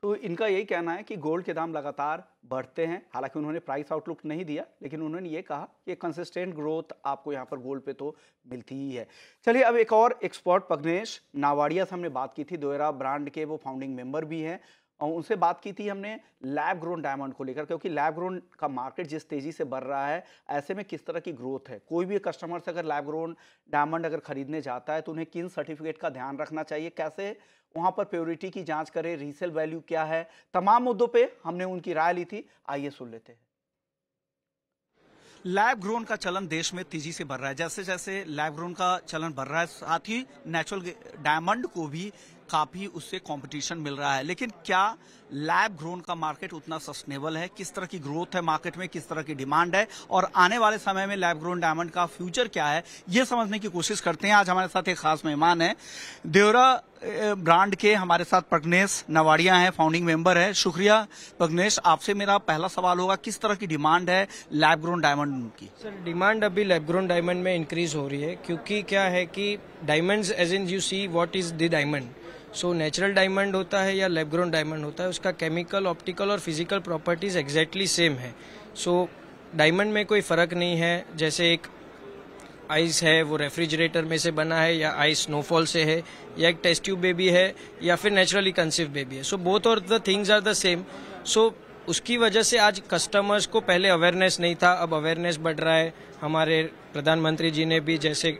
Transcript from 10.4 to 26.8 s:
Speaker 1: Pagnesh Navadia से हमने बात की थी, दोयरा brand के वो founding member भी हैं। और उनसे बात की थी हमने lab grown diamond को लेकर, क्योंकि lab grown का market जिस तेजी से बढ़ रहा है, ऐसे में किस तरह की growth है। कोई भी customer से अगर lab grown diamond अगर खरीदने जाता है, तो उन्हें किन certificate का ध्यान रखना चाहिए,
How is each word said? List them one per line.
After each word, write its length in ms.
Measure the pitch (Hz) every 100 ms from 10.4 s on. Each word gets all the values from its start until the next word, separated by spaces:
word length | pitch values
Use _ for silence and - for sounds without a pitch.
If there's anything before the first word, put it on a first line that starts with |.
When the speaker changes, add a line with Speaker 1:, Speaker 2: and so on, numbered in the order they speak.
| 180 180 185
Speaker 1:
Pagnesh 520 | 160 151 175 226 - _ 143
Navadia 480 | 143 147 147 165
से 100 | 185
हमने 140 | 180 175
बात 260 | 127 135
की 100 | -
थी, 120 | 285 175
दोयरा 340 | 143 143 151
brand 400 | 139 131 143 143
के 140 | 156
वो 160 | 151 151
founding 320 | 139 135 135 127
member 280 | 127 147
भी 160 | 156 160
हैं। 200 | 156 180 _ _ _ _
और 120 | 147
उनसे 240 | 165 151 208
बात 240 | 175 180
की 120 | 208
थी 160 | 190 208
हमने 320 | 196 202 220 _ _
lab 360 | 131 147 156 185
grown 220 | 165 175
diamond 300 | 147 139 139
को 120 | 123
लेकर, 200 | 131 127
क्योंकि 240 | 151 165 185
lab 260 | 147 151
grown 280 | 156 180 185 _ _
का 80 | 151
market 380 | 131 123 - 165
जिस 220 | 156 -
तेजी 240 | 147 143
से 120 | 156
बढ़ 180 | 147 131
रहा 240 | 131 139 139
है, 160 | 165 185 _ -
ऐसे 240 | 143 139
में 100 | 190
किस 220 | 196 156 -
तरह 140 | 170
की 120 | 170
growth 380 | 139 123 135 -
है। 100 | 110 _
कोई 160 | 165
भी 140 | 185 202
customer 400 | 175 160 165 170
से 120 | 165
अगर 140 | 170
lab 200 | 160 147
grown 320 | 143 156 165 165 _ _ _
diamond 360 | 143 147 160 165
अगर 100 | 151
खरीदने 440 | - 139 135 156
जाता 320 | 135 123 123
है, 80 | 156
तो 120 | 156
उन्हें 140 | 160 160
किन 160 | 170 180
certificate 500 | 170 143 151 156 156
का 100 | 170
ध्यान 300 | 131 131 139
रखना 240 | 151 156
चाहिए, 280 | 156 151